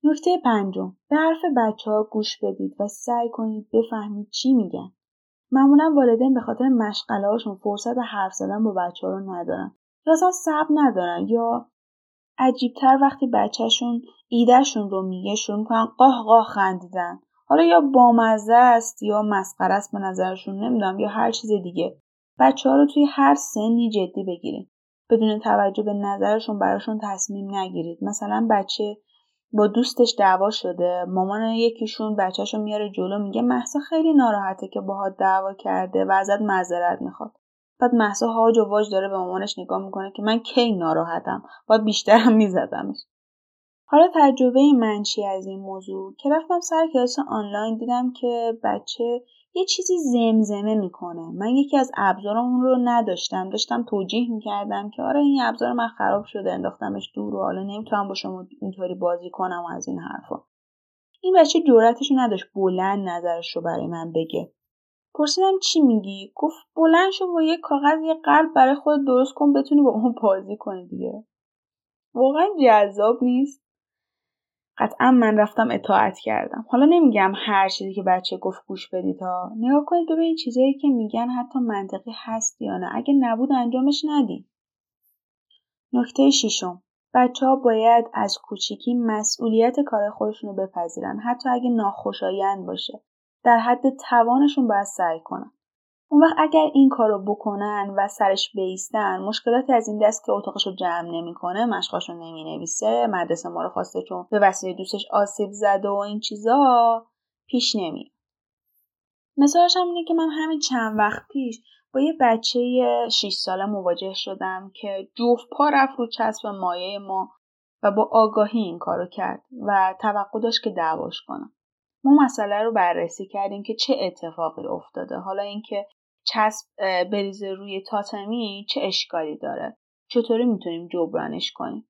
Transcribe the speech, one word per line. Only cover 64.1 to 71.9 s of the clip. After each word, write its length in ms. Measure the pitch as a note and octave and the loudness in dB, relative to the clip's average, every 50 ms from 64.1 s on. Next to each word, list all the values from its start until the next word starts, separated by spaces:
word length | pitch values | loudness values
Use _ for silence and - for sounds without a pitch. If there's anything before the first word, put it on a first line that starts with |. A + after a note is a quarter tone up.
بگه. 400 | D#3+ E3 E3 E3 - F3 F3+ - _ _ _ _ _ _ _ _ _ _ _ _ _ | -4 -4 -4 -4 -6 -8 -8 -8 _ _ _ _ _ _ _ _ _ _ _ _ _
پرسیدم: 440 | - D4+ D4 D4+ F#4 F#4+ F#4+ F#4+ F#4+ | -4 -2 -2 0 0 2 2 2 0
"چی 200 | F#4+ - - E4+ | -2 -2 2 4
می‌گی؟" 500 | D4 B3+ A3+ A3 F#3+ G3 G3 G3 G3 - _ | 4 4 4 2 -2 -4 -12 -14 -16 -18 _
گفت: 220 | - - D#4 D#4 - _ _ _ | -6 -6 -6 -6 -8 _ _ _
"بلند 340 | - D#4+ D#4+ D#4+ E4+ F#4 G4 | 2 4 4 6 4 4 2
شو 200 | F#4+ G4 G4 F4+ | 0 -2 -4 -2
با 100 | F4 E4 | -2 0
یه 140 | D#4+ D#4 E4 E4 | 0 0 -2 -4
کاغذ 400 | E4 - D4 C#4 C#4+ C#4+ D#4 D#4+ | -2 -2 -2 0 2 2 2 2
یه 120 | D#4 D#4+ D#4+ | 0 -4 -4
قلب 400 | D#4+ D#4+ - C#4+ D4+ D#4+ D#4+ D#4+ | -4 0 2 4 4 2 2 4
برای 200 | D4 C4 C4 C#4+ | 4 4 4 4
خودت 300 | C#4+ - D4 D4+ D4 C#4 | 0 0 0 0 0 2
درست 280 | C4+ B3+ B3 C4 C4+ - | 2 2 2 2 0 0
کن 180 | - D4 D4 | 0 2 2
بتونی 300 | C#4 C4+ C#4 - D4+ C#4+ | 2 2 2 4 4 4
با 80 | C#4+ B3+ | 4 4
اون 240 | - G#3+ A3 B3+ A#3+ - | 2 2 0 -2 -2 0
بازی 340 | - G#3 G3 F#3+ F#3+ F#3+ G#3 | 0 0 0 0 -2 -10 -12
کنی 300 | G#3+ - G#3 G3 F#3 F3+ F3+ | -10 -10 -12 -12 -12 -14 -14
دیگه." 360 | F#3 F#3 F#3+ - G3 G#3+ A3 _ _ _ _ _ _ _ _ _ _ _ _ _ | -12 -10 -8 -10 -10 -12 -18 _ _ _ _ _ _ _ _ _ _ _ _ _